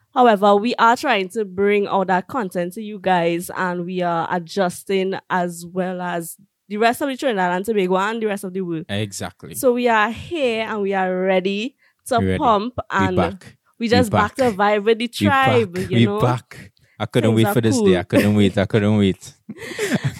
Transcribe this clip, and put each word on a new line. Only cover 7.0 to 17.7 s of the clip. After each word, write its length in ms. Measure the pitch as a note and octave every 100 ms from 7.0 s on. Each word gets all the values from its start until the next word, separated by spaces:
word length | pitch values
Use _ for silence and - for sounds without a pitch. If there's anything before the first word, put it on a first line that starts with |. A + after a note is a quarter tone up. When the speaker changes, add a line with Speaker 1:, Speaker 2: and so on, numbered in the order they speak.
Speaker 1:
of 60 | C#4+
the 80 | B3+
Trinidad 340 | C#4+ G3+ F3+ F3+
and 100 | G3+
Tobago 320 | G#3 F3+ F#3
and 220 | G3+ A3+
the 60 | G#3+
rest 160 | G3+
of 100 | F#3+
the 80 | F#3
world. 240 | F3+ D#3+ -
Speaker 2:
Exactly. 640 | G2+ G#2 F#2 F2 - -
Speaker 1:
So 200 | - C4
we 140 | A#3+ A#3+
are 200 | A3 G#3+
here 560 | A3 - E4+ B3+ A3 A3
and 140 | G#3+
we 120 | G3 F#3+
are 200 | F#3 F#3
ready 540 | F#3+ F#3+ F#3 G3+ B3 _ _ _ -
to 100 | A#3+
Speaker 2:
We 80 | F#3+
ready. 80 | F#2
Speaker 1:
pump, 340 | C4+ G#3 A#3 -
Speaker 2:
We 60 | - G3
Speaker 1:
and 180 | F#3+ F#3
Speaker 2:
back. 420 | F3+ F#3+ - _ _ -
Speaker 1:
we 100 | A3+
just 220 | A#3+ A3+
Speaker 2:
We 60 | G#3
Speaker 1:
back 160 | G#3 -
to 160 | B3+
Speaker 2:
back. 40 | F#3+
Speaker 1:
vibe 280 | G#3 G#3 G3+
with 120 | A3
the 80 | A#3+
Speaker 2:
We 20 | - D4+
Speaker 1:
tribe, 460 | C4+ C4+ B3+ G3+
Speaker 2:
back. 160 | F3+ F#3+
Speaker 1:
you 60 | A#2+
Speaker 2:
We 80 | A#2
Speaker 1:
know? 140 | G#3
Speaker 2:
back. 520 | B2 B2 - - G2 _ _ -
I 80 | G#2+
couldn't 240 | B2+ A2
Speaker 1:
Things 60 | A2+
Speaker 2:
wait 80 | A2
Speaker 1:
are 60 | B2+
Speaker 2:
for 60 |
this 140 | A2+